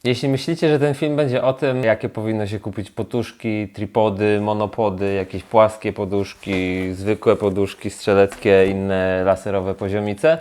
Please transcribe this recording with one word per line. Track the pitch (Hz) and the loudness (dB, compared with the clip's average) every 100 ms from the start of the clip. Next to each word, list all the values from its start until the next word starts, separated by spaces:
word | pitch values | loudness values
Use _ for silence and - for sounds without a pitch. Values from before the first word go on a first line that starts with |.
Jeśli | 123 120 139 | -2 0 0
myślicie, | 135 151 165 165 | -2 -2 0 2
że | 151 | 2
ten | 147 | 2
film | 135 151 147 | 0 -2 0
będzie | 143 123 | 0 2
o | 131 | 0
tym, | 131 139 127 | 0 -2 0
jakie | 120 107 117 | 0 0 -2
powinno | 113 110 110 104 | -4 -4 -2 -4
się | 104 | -6
kupić | 110 104 95 | -8 -10 -10
potuszki, | - 101 120 107 - 117 107 101 | -8 -4 -4 -4 -6 -4 -4 -4
tripody, | - 104 117 107 98 107 104 | -8 -4 2 2 2 2 2
monopody, | 104 107 104 - 107 92 98 | 0 -2 -2 -2 -2 0 -2
jakieś | 98 95 95 | -2 -4 -8
płaskie | - 113 107 - 107 | 0 4 4 2 -6
poduszki, | 101 98 101 95 - - 95 92 92 92 | -4 -2 -2 -4 -8 -4 -2 -2 -2 -4
zwykłe | 92 98 107 120 101 | -4 -2 0 2 2
poduszki | 101 95 98 - 104 | 2 0 -2 -4 -12
strzeleckie, | - - 98 98 - 107 98 95 | -6 2 4 4 2 4 6 6
inne | 98 98 95 92 92 | 2 -2 0 0 0
laserowe | 92 95 107 98 92 | 2 0 0 -2 -2
poziomice, | 92 101 104 104 101 - 160 | -4 -4 -4 -4 0 2 0